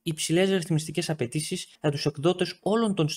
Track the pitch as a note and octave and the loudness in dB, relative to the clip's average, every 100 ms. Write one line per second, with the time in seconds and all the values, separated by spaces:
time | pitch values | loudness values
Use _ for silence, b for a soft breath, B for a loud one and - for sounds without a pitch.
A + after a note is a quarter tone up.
0 | - D#3 - E3 F#3+ F#3+ E3 D#3 D#3+ D#3 | -8 -4 0 2 4 2 2 0 0 -4
1 | E3+ D#3 A#2+ D#3 D3+ F#3 - - D#3 D3 | -4 -2 -2 -2 -4 -6 -8 -4 -2 0
2 | - - D#3 F3+ F3+ - F#3 A3 A3+ F#3+ | -2 0 0 2 -2 -2 0 2 2 2
3 | D3+ | 0